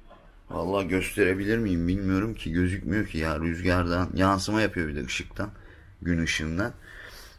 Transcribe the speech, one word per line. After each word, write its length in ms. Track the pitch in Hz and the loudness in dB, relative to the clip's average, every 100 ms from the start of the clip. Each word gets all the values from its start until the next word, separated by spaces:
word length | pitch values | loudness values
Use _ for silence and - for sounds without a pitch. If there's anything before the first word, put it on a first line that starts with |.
| - - - - - | -20 -20 -20 -20 -10
Vallahi 380 | 80 87 98 87 | -4 0 0 2
gösterebilir 720 | 92 - - 92 95 101 113 | 0 0 2 4 4 2 0
miyim 300 | 107 85 85 | 2 2 2
bilmiyorum 460 | 98 95 95 110 | 0 2 2 0
ki, 180 | 110 78 | -4 -2
gözükmüyor 540 | 82 90 98 - 104 98 | 2 2 0 0 -2 -2
ki 120 | 78 | -2
ya, 220 | 80 76 | -2 0
rüzgardan 720 | 82 82 92 90 87 87 90 | -2 0 2 4 4 2 0
yansıma 460 | - 95 98 98 107 | 2 4 2 0 0
yapıyor 280 | 101 92 80 | 0 0 -4
bir 80 | 71 | -4
de 80 | |
ışıktan, 460 | 64 - 90 - 104 - - - - - | -6 -6 -6 -8 -8 -10 -20 -20 -20 -6
gün 200 | 85 85 | 0 0
ışığından. 500 | 80 - 78 85 113 - - - - - - | 2 0 -2 -2 -4 -6 -18 -18 -18 -18 -20